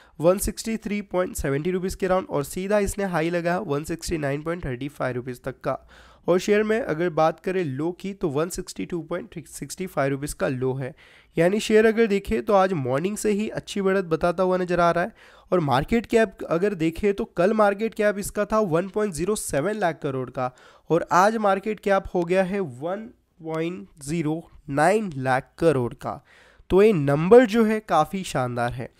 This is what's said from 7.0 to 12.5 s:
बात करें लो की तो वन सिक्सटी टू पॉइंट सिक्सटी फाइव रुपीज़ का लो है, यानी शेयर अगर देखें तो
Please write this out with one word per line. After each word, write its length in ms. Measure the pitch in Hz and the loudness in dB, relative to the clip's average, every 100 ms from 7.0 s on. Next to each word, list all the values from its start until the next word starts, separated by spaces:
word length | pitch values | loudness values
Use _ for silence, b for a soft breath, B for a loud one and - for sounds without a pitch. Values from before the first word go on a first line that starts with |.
| 175 | -2
बात 300 | 156 160 165 | 2 0 0
करें 240 | 196 185 165 | -4 -4 -4
लो 260 | 131 160 | -4 -6
की 220 | 185 190 | -6 -10
तो 160 | 196 170 | -6 -4
वन 200 | 135 175 | -2 -2
सिक्सटी 360 | - 180 - 185 | -6 -10 -10 -8
टू 160 | 175 | -8
पॉइंट 460 | 156 175 - - - | -6 -10 -10 -16 -16
सिक्सटी 380 | - 143 - 185 | -14 -12 -10 -6
फाइव 240 | - 139 | -2 -2
रुपीज़ 220 | 139 143 - | -2 -6 -4
का 120 | 180 | -4
लो 260 | 131 131 | -2 -2
है, 200 | 135 127 b b b b - | -4 -8 b b b b 0
यानी 220 | 175 214 | 2 2
शेयर 260 | - 214 226 | 4 4 4
अगर 220 | 220 226 | 4 2
देखें 340 | 196 196 226 | 0 0 -2
तो 80 | 220 | 2